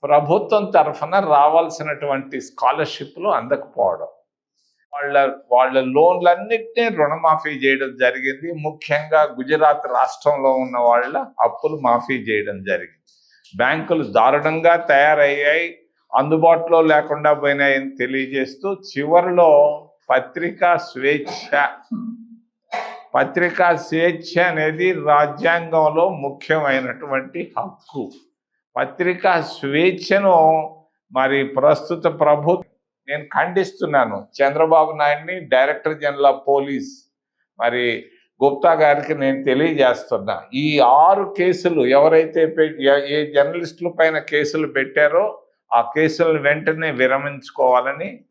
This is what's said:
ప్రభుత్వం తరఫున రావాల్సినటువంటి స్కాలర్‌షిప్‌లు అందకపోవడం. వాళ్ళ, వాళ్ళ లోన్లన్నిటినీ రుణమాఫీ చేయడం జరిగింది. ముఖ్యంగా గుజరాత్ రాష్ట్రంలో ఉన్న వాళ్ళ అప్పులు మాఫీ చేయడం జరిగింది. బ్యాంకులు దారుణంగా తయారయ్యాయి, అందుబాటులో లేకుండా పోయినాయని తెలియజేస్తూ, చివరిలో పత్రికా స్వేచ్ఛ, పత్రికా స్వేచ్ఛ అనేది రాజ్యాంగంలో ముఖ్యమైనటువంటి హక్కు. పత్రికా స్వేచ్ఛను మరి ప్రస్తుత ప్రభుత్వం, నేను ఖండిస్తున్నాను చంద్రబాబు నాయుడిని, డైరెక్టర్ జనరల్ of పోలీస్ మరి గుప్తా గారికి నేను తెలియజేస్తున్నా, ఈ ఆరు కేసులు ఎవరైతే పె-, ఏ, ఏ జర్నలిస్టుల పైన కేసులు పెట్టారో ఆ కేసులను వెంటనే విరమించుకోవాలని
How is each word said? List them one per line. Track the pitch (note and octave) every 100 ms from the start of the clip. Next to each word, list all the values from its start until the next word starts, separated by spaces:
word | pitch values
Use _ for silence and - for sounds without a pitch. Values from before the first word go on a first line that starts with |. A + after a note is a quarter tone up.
ప్రభుత్వం | C#3+ D3 D3 F#3 G#3 G#3+ G3+
తరఫున | F#3+ D3+ D3 D3+ F#3 F3+
రావాల్సినటువంటి | D3 D3 D#3+ E3+ - D3+ D3 C#3+ C3+ C3+ C3+
స్కాలర్‌షిప్‌లు | - - B2 D3 D3+ - C#3 - F3
అందకపోవడం. | B2 A#2 C#3 - - G#2 E2+ - _ _ _ _ _ _ _ _
వాళ్ళ, | C#3+ C#3+ C#3+ C3+ C3 _
వాళ్ళ | B2 C3 C3 C3
లోన్లన్నిటినీ | C3 E3 F3+ F3 F3 G3+ A3+ A3+ - A#3
రుణమాఫీ | F3+ D3 D#3+ E3 D#3 D3+ C#3+
చేయడం | C3+ C3+ C3+ C3
జరిగింది. | B2+ B2+ C3 C3+ E3 E3
ముఖ్యంగా | D3+ D#3 - D3 D3+ D#3 D3+
గుజరాత్ | B2 B2+ D3+ D3+ D3 C#3
రాష్ట్రంలో | B2 C3 - D3 C#3+ C3+ C3
ఉన్న | B2+ B2
వాళ్ళ | A#2+ A#2+ B2 D#3+ B2 -
అప్పులు | A#2+ - D#3 A2+
మాఫీ | A#2+ A#2+ A#2+ C3
చేయడం | G#2+ G#2+ G#2 G2
జరిగింది. | F#2+ F2+ F2 _ _ _ _ _ _
బ్యాంకులు | F#2+ B2 D#3 - E3 C3
దారుణంగా | G#2 A#2 D3 D3+ D#3+ E3 E3+ E3
తయారయ్యాయి, | C#3 D3 D3+ C#3+ C#3+ D3 D#3 E3+ E3+ _ _ _
అందుబాటులో | A#2 C#3+ D#3+ E3 E3 E3 E3
లేకుండా | D#3+ D3+ D3+ D3 D3+
పోయినాయని | D3 C#3+ C#3 C#3 C3+ C3+ C3+
తెలియజేస్తూ, | B2 C3+ C3 C3+ C3 - G3 F#3+
చివరిలో | - C#3 D3 E3+ F3+ F3+ E3+ D3 D3 D3 - _ _
పత్రికా | C3 C3 E3+ E3+ - F3+ E3+
స్వేచ్ఛ, | - B2+ C3+ D3 D3 - - C#3+ C#3 - _ A3+ - - - - _ _ _ - - - -
పత్రికా | - C#3 F3 F3 E3+ F3+ D#3+
స్వేచ్ఛ | - D#3+ E3+ F3 - E3+
అనేది | F3+ D#3 D#3 D#3+ F3+ F3
రాజ్యాంగంలో | D3 D3 D3 C#3+ E3 E3+ E3 D#3+ D#3 D3+ F3+ E3
ముఖ్యమైనటువంటి | C#3 C#3 - D#3 D3 C3+ B2+ B2 D3 C3+ C3 E3+ D#3+
హక్కు. | - G2 - _ D3 G2+ - _ _ _ _ _ A#2+
పత్రికా | C#3 - F3+ F3 F#3+ F3 D#3+
స్వేచ్ఛను | - C#3 D3 F3+ F#3 D#3 F#3+ G3 F3 D#3 D#3+ D3 - _ _ _
మరి | C3 C3 C#3 C3+
ప్రస్తుత | C3+ C#3 D3+ - E3+ E3 D#3
ప్రభుత్వం, | D3+ D3 D3 F#3 - _ _ _ -
నేను | D3 D3
ఖండిస్తున్నాను | C#3+ E3 F3+ F#3 - D#3 D3 A#2 G2+ -
చంద్రబాబు | - C#3 D3 D#3+ D#3+ D#3+
నాయుడిని, | D#3 D3 D3 D#3+ F#3 D3+
డైరెక్టర్ | B2+ C#3 D3+ D#3 D#3
జనరల్ | D3 C#3+ C#3
of | C3+
పోలీస్ | - C#3 C#3 C#3 C3+ - _ _ _ _ _ _
మరి | A#2+ A#2+ A#2+ A2+ - _ _ _
గుప్తా | C3+ C#3 E3
గారికి | D#3+ D3+ C#3+ D3 D#3
నేను | C3+ C3+
తెలియజేస్తున్నా, | C3+ C3 D#3+ D3+ C3 A#2+ - A2+ G2 G2+ - B2+
ఈ | D3+ D3 B2 C3+
ఆరు | E3 G3 G3
కేసులు | - F3+ F3+ F3+ E3 B2
ఎవరైతే | C3+ D#3 D#3+ D#3+ D#3+ D#3+
పె-, | D#3 D#3 D#3
ఏ, | C3+ C#3+ C#3
ఏ | D3 D3+
జర్నలిస్టుల | D3 C#3+ E3+ E3 - F3
పైన | E3+ D#3+ D#3 D3
కేసులు | D3 D3 D#3 D3+
పెట్టారో | C3+ C3+ C3+ D3+ D#3+ G#3 - _ _ _
ఆ | A#2 A#2
కేసులను | D3+ D#3+ D#3 E3 D#3
వెంటనే | C#3+ D3+ D3+ D#3+ D#3+
విరమించుకోవాలని | B2+ C3 C3+ C#3+ C#3+ - - C3 B2 B2+ D3 F#3+ B3 _